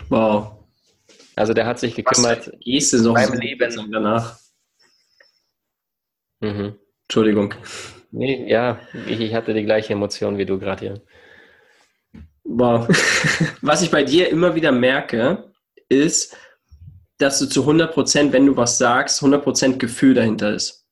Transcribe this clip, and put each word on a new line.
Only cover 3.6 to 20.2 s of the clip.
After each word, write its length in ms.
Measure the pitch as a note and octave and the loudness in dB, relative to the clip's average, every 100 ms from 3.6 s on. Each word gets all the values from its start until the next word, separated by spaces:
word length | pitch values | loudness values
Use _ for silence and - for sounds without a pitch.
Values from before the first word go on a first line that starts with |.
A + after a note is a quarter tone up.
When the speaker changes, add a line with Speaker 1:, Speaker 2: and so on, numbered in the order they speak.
| A#2+ A2+ G#2+ | -4 -4 -8
Speaker 1:
danach. 460 | A2 G#2+ A#2 A#2 - _ _ _ _ _ _ _ _ _ _ _ _ _ _ _ _ _ _ _ _ | -4 -2 -2 -4 -12 _ _ _ _ _ _ _ _ _ _ _ _ _ _ _ _ _ _ _ _
Speaker 2:
Mhm. 380 | G#2+ G#2 G2+ G#2 _ _ | -8 -6 -8 -10 _ _
Speaker 1:
Entschuldigung. 500 | - A2+ G#2+ G#2 G2+ - - - - - _ | -4 0 2 2 0 -6 -16 -16 -16 -20 _
Speaker 2:
Nee, 380 | A2+ B2+ B2 B2 | -6 -4 -4 0
ja, 300 | A2 B2 A#2 - - A2+ | 0 0 -4 -12 -14 -8
ich, 140 | A2+ | -6
ich 140 | A2 | -4
hatte 180 | A2+ A2+ | -4 -4
die 120 | A2 | -4
gleiche 280 | G#2 A2 - | 0 0 0
Emotion 460 | G#2 G2+ - G#2 G2+ | -4 -4 -4 -4 -4
wie 80 | F#2+ | -4
du 120 | F#2+ | -4
gerade 220 | G2 F#2+ | -4 -8
hier. 220 | G2 G2+ - _ - - - _ _ _ _ _ _ - - _ | -8 -12 -18 _ -20 -20 -20 _ _ _ _ _ _ -20 -20 _
Speaker 1:
Wow. 440 | D#4+ A#2 B2 A#2 A#2 | -6 0 2 2 2
<laughs> 720 | - - - D#3 - D#3+ - | 2 2 0 -2 -2 -4 -2
Was 220 | D3 D#3+ | 0 0
ich 80 | E3+ | 2
bei 120 | D3+ | 2
dir 280 | C3 D#3+ F3+ | 2 2 2
immer 240 | D#3+ F3 | 2 2
wieder 180 | D#3+ D#3 | 2 2
merke, 800 | B2 B2+ C#3 - A#2 B2+ G3+ - _ _ _ _ | 4 2 0 -2 -2 0 -2 -8 _ _ _ _
ist, 480 | C3 D#3+ - - - - _ _ - - - _ _ | 2 2 0 -6 -14 -20 _ _ -20 -20 -20 _ _
dass 200 | C#3 - | 0 0
du 80 | C#3 | 0
zu 200 | C#3+ C3 | 0 2
hundert 260 | D#3 D#3+ | 2 2
Prozent, 400 | - B2+ D3 C#3+ | 0 0 2 4
wenn 140 | B2+ C#3 | 4 4
du 100 | B2 | 4
was 220 | A#2+ - | 0 2
sagst, 420 | B2 B2+ C#3 - | 2 2 0 0
hundert 240 | C#3+ C#3+ | 2 2
Prozent 340 | C#3 B2+ C3+ C3 | 0 0 0 0
Gefühl 360 | A#2 - C3+ | -6 2 4
dahinter 400 | B2+ | 6